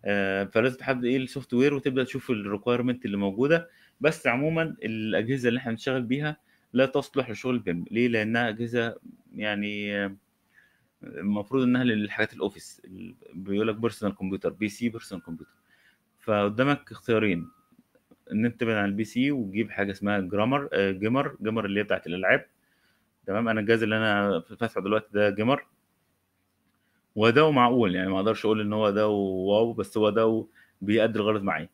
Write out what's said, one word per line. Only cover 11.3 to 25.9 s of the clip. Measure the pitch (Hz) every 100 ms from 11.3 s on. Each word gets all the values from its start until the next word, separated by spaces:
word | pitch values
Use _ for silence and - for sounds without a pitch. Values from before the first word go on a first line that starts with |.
| 104 101 135
إنها | 127 123
للحاجات | 123 107 104 - 110
الأوفيس، | - 101 85 - -
ال-، | - 92 92 - -
بيقول | 80 95 98 110
لك | 107
personal | 113 104 104
computer، | 101 95 92 85
بي | 80 104
سي | - 120
personal | 113 - 95 -
computer. | 82 76 _ _ _ _ _ _ _
فقدامك | - 104 101 104 135 143 -
اختيارين، | - - 110 107 85 - _ _ _ _ _ _ _ -
إن | 104 120
أنت | 113
تبعد | 117 110
عن | 101
البي | 98
سي | 110 123 135
وتجيب | 143 101 98 104
حاجة | - 101
اسمها | 98 101 104
جرامر، | 92 101 113 139 143
آه، | - 98
جيمر، | 95 107 127 139 -
جيمر | 104 113 104
اللي | 98
هي |
بتاعت | 101 92 -
الألعاب، | 90 95 135 - _ _ _ _ _ _ _ -
تمام؟ | 98 117
أنا | 110
الجهاز | 104 113
اللي | 110 110
أنا | 110 101 101 95
فاتحه | - 101 113 -
دلوقتي | 95 107 -
ده | 101 104
جيمر، | 101 113 139 - _ _